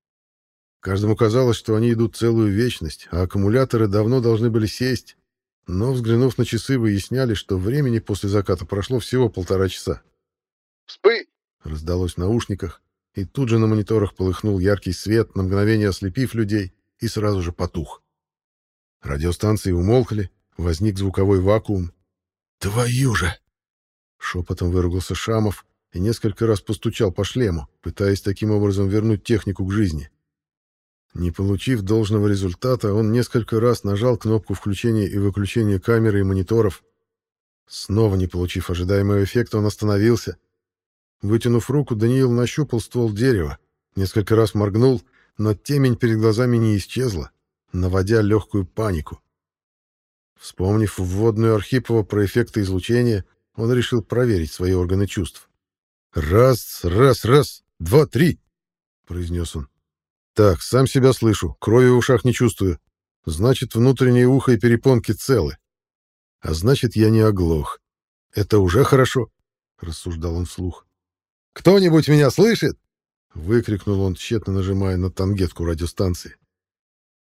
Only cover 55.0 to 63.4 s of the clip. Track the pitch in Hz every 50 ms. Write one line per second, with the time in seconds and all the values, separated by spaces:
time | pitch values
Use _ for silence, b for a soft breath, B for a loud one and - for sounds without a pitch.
55 | 101 95 - 107 82 - - - - _ _ _ _ _ _ _ _ _ _ _
56 | _ _ _ - 71 73 90 110 127 131 123 - - - - - - 85 85 107
57 | 135 139 110 - - 104 131 147 120 - - - _ _ _ _ 82 82 110 151
58 | 151 - - 120 180 156 - - _ _ _ _ _ _ _ _ _ _ _ _
59 | _ - 87 87 87 85 87 87 85 - - 80 71 - _ _ _ _ _ _
60 | _ _ _ _ _ _ _ - 104 101 85 - - - 120 127 135 - - 135
61 | 120 131 120 - 117 110 101 - 95 80 - - - 107 110 127 127 123 123 123
62 | 113 - 127 113 - 127 110 - 127 110 - - 98 92 82 - _ _ _ _
63 | _ _ _ _ _ 82 78 80